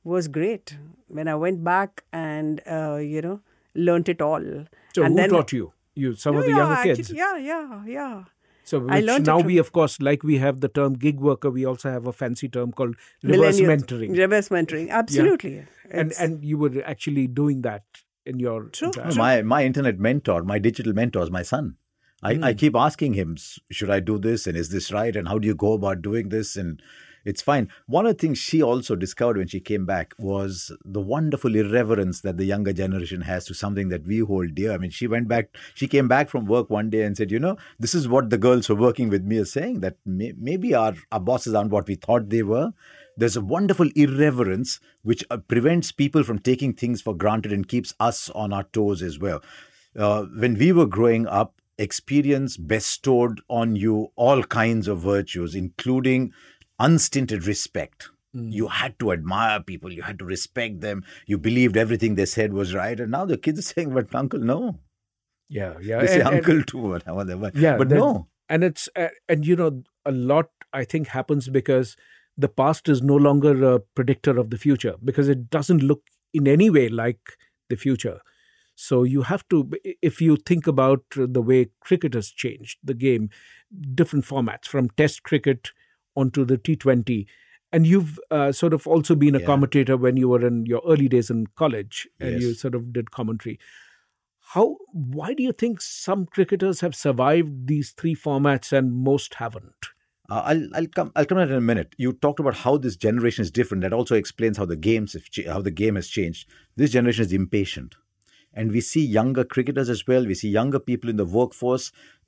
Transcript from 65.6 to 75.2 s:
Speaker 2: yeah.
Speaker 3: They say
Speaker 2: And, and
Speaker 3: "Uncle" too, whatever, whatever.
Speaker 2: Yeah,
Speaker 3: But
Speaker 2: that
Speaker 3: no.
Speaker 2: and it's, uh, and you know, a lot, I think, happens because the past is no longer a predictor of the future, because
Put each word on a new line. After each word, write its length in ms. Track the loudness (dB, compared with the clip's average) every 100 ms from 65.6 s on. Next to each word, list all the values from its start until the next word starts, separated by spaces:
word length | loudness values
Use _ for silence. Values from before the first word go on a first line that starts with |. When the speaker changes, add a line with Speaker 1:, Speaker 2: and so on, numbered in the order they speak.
| -8 -8
Speaker 2:
yeah. 180 | -6 0
Speaker 3:
They 60 | 4
say 120 | 4
Speaker 2:
And, 80 | 4
and 80 | 4
Speaker 3:
"Uncle" 260 | 4 4
too, 160 | 2 -6
whatever, 360 | -4 -4 -6 -6
whatever. 360 | -6 -6 -6
Speaker 2:
Yeah, 240 | 2 2 4
Speaker 3:
But 120 | 4
Speaker 2:
that 60 | 4
Speaker 3:
no. 320 | 4 0 -6 _ -4
Speaker 2:
and 140 | 0
it's, 260 | 0 0 -10 -4
uh, 140 | -6 -6 -2
and 160 | 0 2
you 100 | 2
know, 280 | 2 -2 -14 _
a 80 | -4
lot, 380 | -2 2 2 2 _ -12
I 100 | -8
think, 260 | -4 -4 -4
happens 380 | -6 -2 -2 0
because 460 | -2 2 2 0 -8 _ _ _ -4
the 140 | -2
past 400 | 2 2 2 2
is 120 | 2
no 120 | 4 6
longer 480 | 6 6 4 6
a 160 | 4 4
predictor 600 | 0 -2 0 2 2 2
of 100 | 0
the 80 | -2
future, 380 | 0 2 0 -4
because 260 | -4 0